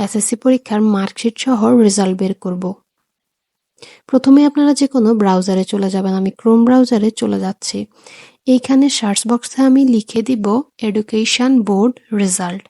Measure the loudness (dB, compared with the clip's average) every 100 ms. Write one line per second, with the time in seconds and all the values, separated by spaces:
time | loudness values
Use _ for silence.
0 | -6 -4 -4 -2 0 0 0 0 0 0
1 | -4 -4 -6 -4 -4 0 2 4 4 2
2 | -2 -2 -4 -6 -8 -6 -8 -10 _ _
3 | _ _ _ _ _ _ _ _ -20 -20
4 | -4 0 4 6 4 2 0 2 0 0
5 | 2 2 2 0 0 -2 -2 -4 -2 -2
6 | -2 -2 -4 -4 2 2 4 2 2 0
7 | -2 -2 -4 -4 -6 -8 -10 -10 -12 _
8 | -20 -20 -20 _ 0 0 2 2 2 0
9 | -4 -4 -2 -4 -4 0 2 4 2 0
10 | -2 -6 -4 -2 -2 -2 -4 -8 -6 -4
11 | -4 -4 -2 -2 0 0 2 0 0 -2
12 | -6 -4 -2 -2 -6 -10